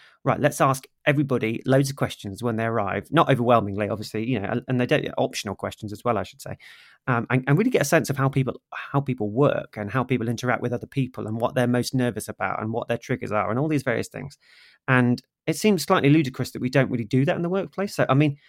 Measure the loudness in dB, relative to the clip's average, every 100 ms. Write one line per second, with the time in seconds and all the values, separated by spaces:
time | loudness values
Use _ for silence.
0 | -20 _ -2 2 0 2 0 0 -6 _
1 | 0 0 2 0 -2 -4 2 2 2 -2
2 | -6 -6 -12 -6 -4 -2 -2 -2 -2 -4
3 | 0 2 4 4 4 4 4 -2 -4 -4
4 | -6 -6 -4 -4 -2 -4 -2 -2 0 0
5 | -2 -2 -4 -4 -8 -6 -8 -8 -12 -6
6 | -2 -2 -4 -10 -14 -14 -16 -20 -20 _
7 | -2 -2 0 0 2 2 2 2 2 2
8 | 2 -2 0 0 -2 -4 _ -14 -4 -2
9 | -2 -2 -2 2 2 2 -4 -10 -6 -4
10 | -2 -2 -2 -4 -2 -2 -2 -4 -4 -4
11 | -4 -4 -6 -2 -2 0 2 2 0 0
12 | 0 -2 -8 -6 -4 -4 -4 -4 -2 -4
13 | -2 -4 -2 -2 0 0 0 0 0 -2
14 | -2 -8 -12 -16 _ -20 -20 _ 2 4
15 | 4 0 -4 _ -6 0 2 2 2 4
16 | 6 6 4 -2 -6 -4 0 2 2 0
17 | 0 2 2 0 0 -2 -4 -6 -4 0
18 | 2 4 4 0